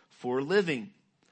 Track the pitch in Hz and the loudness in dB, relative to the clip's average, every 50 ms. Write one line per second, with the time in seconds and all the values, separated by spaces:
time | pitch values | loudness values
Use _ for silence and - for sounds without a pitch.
0 | _ _ _ - - 123 127 131 139 147 185 208 196 170 147 123 104 98 - _ | _ _ _ -8 -4 -2 -2 -2 0 2 2 2 2 2 -2 -4 -6 -10 -16 _
1 | _ _ _ _ _ _ | _ _ _ _ _ _